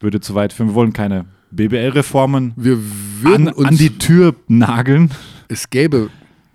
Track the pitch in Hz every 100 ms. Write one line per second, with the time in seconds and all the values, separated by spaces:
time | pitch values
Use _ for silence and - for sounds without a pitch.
0 | 104 101 - 98 104 - 113 104 117 110
1 | 104 95 87 _ _ 90 107 120 123 135
2 | 139 139 135 139 127 117 123 123 104 101
3 | 101 101 135 208 160 - 135 156 151 -
4 | - 170 180 - - 117 117 117 127 139
5 | 165 135 - - - 110 - 127 156 139
6 | 107 - _ _ _